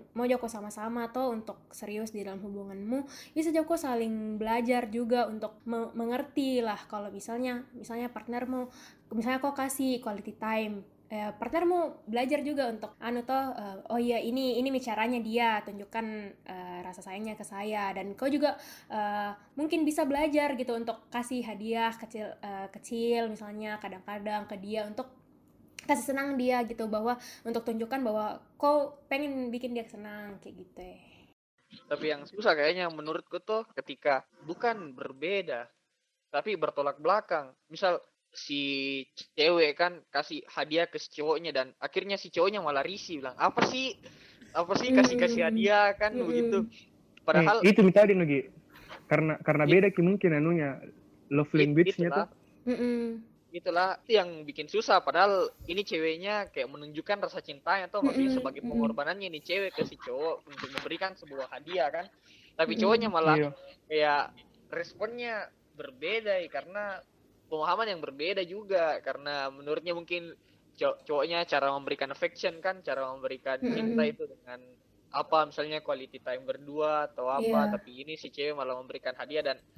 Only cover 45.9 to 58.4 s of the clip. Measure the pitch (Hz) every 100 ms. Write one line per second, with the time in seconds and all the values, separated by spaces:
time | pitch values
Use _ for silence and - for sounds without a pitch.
45.9 | 196 214 254 240 240 233 226 226 - -
46.9 | _ _ - - 156 165 226 190 208 190
47.9 | 202 208 190 160 139 - - - - -
48.9 | - - 151 156 151 - 151 151 180 196
49.9 | 185 175 202 180 151 156 170 143 131 -
50.9 | - - - - 143 147 156 147 147 180
51.9 | 185 170 202 175 - _ - 247 233 240
52.9 | 240 233 226 226 _ _ 175 185 170 185
53.9 | - - 196 175 160 151 147 151 175 -
54.9 | 190 - 160 202 190 143 - - 180 202
55.9 | 170 160 160 196 208 190 147 123 143 147
56.9 | 151 - 202 175 180 - 143 - 190 180
57.9 | 208 277 247 269 254